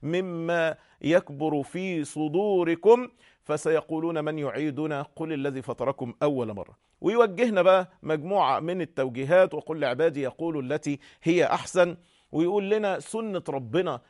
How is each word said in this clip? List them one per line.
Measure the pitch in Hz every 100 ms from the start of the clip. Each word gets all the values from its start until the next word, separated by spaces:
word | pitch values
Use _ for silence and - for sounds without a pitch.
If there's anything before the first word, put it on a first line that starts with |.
مما | 143 175 185 170 165 170 160 - _ _
يكبر | - 170 - 143 156 147
في | 135 180 190 170
صدوركم | 143 151 156 156 208 190 170 165 185 240 247 _ _ _
فسيقولون | - 151 165 156 - 160 165 165
من | 151 156
يعيدنا | 139 110 151 131 156 143 143 -
قل | 160
الذي | 156 139 135
فطركم | 127 120 127 139 123 117
أول | 151 139 113
مرة". | 101 - - _ _
ويوجهنا | - 226 226 180 240 202
بقى | 180 190 180 _
مجموعة | 147 156 156 202 143 123
من | 160 185
التوجيهات: | 165 - 131 120 135 180 185
"وقل | 151 - 160
لعبادي | 139 123 165 135
يقولوا | 131 - 165 156
التي | 127 151 - 139 - _
هي | 165 175
أحسن"، | 147 165 - 185 175 170 _ _ _
ويقول | 147 170 208 196
لنا | 214 208 180
سنة | - 220 220 185 -
ربنا | 139 120 143 180 127 -